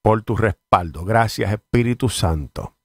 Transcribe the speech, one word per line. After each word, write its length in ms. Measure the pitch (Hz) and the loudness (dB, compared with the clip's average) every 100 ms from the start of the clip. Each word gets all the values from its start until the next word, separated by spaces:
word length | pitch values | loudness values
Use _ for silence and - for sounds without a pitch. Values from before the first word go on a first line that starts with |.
por 220 | 110 107 | 4 2
tu 140 | 107 107 | 0 0
respaldo. 640 | 110 - _ 95 87 82 | 0 -2 _ 0 0 -8
Gracias, 480 | 90 113 110 - 104 | 0 2 2 -2 -4
Espíritu 560 | 107 _ 120 117 123 120 | -4 _ 0 0 0 -2
Santo. 680 | - 90 80 67 - - _ | 0 -2 -2 -4 -12 -14 _